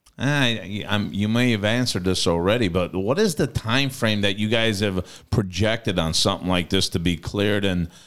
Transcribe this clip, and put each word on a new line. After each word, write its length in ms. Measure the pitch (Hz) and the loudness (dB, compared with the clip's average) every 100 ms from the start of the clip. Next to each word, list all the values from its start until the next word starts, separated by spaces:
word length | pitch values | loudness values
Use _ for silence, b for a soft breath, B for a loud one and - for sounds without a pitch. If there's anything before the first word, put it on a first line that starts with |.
| _ - | _ -6
I, 680 | 135 147 123 110 90 101 76 | -2 2 0 0 -4 -8 -2
I'm, 240 | 104 85 | -2 -2
you 160 | 95 107 | -2 0
may 220 | 117 123 | 2 2
have 120 | 110 | 2
answered 400 | 104 120 120 98 | 2 0 0 0
this 240 | 90 90 92 | 0 0 2
already, 400 | 85 90 120 101 | 2 2 2 2
but 260 | 90 87 | 0 -2
what 240 | 92 98 156 | -2 -2 2
is 180 | 220 165 | 0 2
the 120 | 139 | -2
time 420 | - 113 127 135 | -2 -2 0 0
frame 300 | - 113 104 | 0 0 2
that 160 | 101 101 | 0 0
you 120 | 107 | 0
guys 320 | 117 113 101 | 2 2 2
have 420 | 104 92 - - - | 0 0 -4 -12 -4
projected 680 | - 98 87 110 113 - 90 | -2 0 0 0 0 -2 0
on 160 | 80 | 0
something 360 | 82 104 95 90 | 2 0 0 0
like 200 | 90 82 | 0 2
this 200 | 95 - | 0 0
to 100 | 90 | 0
be 160 | 85 85 | -2 -2
cleared 480 | - 104 101 104 | -4 -2 0 2
and, 260 | 98 90 82 B | 0 0 -2 B